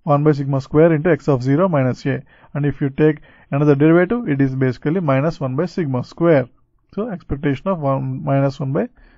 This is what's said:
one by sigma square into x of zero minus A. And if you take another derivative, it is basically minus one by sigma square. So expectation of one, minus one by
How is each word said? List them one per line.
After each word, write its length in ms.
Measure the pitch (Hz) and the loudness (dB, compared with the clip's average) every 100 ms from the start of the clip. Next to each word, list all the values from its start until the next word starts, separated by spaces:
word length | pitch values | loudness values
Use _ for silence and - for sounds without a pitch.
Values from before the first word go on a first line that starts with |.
one 220 | - 143 | -2 2
by 80 | 151 | 2
sigma 280 | 143 139 139 | 2 0 -4
square 320 | 131 151 165 | 0 4 4
into 180 | 156 175 | 4 0
x 180 | 151 - | 0 0
of 140 | 135 | 0
zero 260 | 127 139 190 | 2 2 2
minus 360 | 151 131 120 143 | 0 0 -2 -4
A. 160 | 131 - _ - | -6 -8 _ -12
And 100 | 147 | -4
if 160 | 143 139 | -4 -2
you 100 | 143 | -4
take 300 | 135 156 151 - - - | 2 2 2 -8 -20 -6
another 240 | 139 147 | -2 2
derivative, 540 | 139 156 165 180 240 226 | 4 4 4 2 -2 -2
it 120 | 139 | 0
is 140 | 139 | 0
basically 460 | 131 131 120 147 175 | 0 -2 -2 -4 -2
minus 400 | 160 135 135 - | 0 0 0 -4
one 160 | 135 131 | -6 -4
by 100 | 180 | -4
sigma 380 | - 156 127 | -4 -4 -4
square. 440 | 120 - 165 147 120 _ _ _ _ | -6 -2 2 2 0 _ _ _ _
So 140 | - 233 | -8 -8
expectation 600 | 180 - 139 151 135 190 | -8 -8 -6 -4 -4 -4
of 120 | 180 | -4
one, 440 | 143 135 135 131 | -2 -4 -4 -8
minus 340 | 151 139 139 135 | -2 0 0 -4
one 120 | 135 | -4
by 160 | 147 233 _ - | -4 -4 _ -20